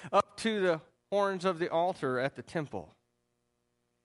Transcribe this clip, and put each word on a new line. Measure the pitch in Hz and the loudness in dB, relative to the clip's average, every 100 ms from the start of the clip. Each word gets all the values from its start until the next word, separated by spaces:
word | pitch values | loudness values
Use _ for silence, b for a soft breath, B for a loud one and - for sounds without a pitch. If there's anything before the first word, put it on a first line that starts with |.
| 143 | 0
up | 190 - - | 2 2 0
to | 226 214 | -2 2
the | 185 160 - _ _ | 2 0 -4 _ _
horns | 202 196 190 | 0 0 0
of | 185 165 | -2 0
the | 175 | 0
altar | 165 180 180 135 127 | 0 0 0 -2 0
at | 135 - | -2 -4
the | |
temple. | - 175 143 101 76 _ _ _ _ _ _ _ _ _ _ _ | -8 -6 -6 -8 -12 _ _ _ _ _ _ _ _ _ _ _